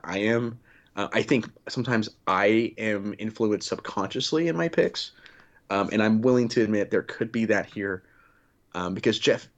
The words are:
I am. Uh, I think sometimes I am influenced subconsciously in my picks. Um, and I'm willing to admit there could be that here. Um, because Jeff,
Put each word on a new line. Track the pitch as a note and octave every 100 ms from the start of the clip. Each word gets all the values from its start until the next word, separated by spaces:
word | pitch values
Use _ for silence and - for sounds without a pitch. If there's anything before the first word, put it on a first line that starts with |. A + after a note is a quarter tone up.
I | - F#2+
am. | G#2+ A#2 A#2 A#2 _ _ _ -
Uh, | G2+
I | A2
think | G#2+ C3 - - -
sometimes | - A#2 A#2 G#2+ - -
I | F#2+ G#2 A2 A#2 -
am | A2 G#2 G#2 -
influenced | A2 G#2+ A2 G2+ -
subconsciously | F#2+ - - B2+ B2+ - D#3 E3
in | E3
my | E3
picks. | E3+ - - - - - - - _ -
Um, | G2 G2
and | G#2+
I'm | G#2+ A2
willing | B2+ B2 A#2
to | B2
admit | G#2+ G#2 G2
there | G2+
could | - - A2+
be | A#2 A2
that | G2+ -
here. | G#2+ G2 F#2 - _ _ _ _ _ _ F2+
Um, | F2+
because | F#2+ A#2 A2
Jeff, | - G2+ -